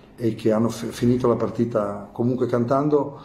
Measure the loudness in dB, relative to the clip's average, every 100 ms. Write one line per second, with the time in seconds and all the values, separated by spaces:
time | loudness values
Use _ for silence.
0 | -20 -4 -2 0 2 2 2 -2 -8 0
1 | 2 4 2 2 0 -2 0 0 -2 -4
2 | -8 -4 -2 0 0 0 2 0 2 0
3 | 0 -8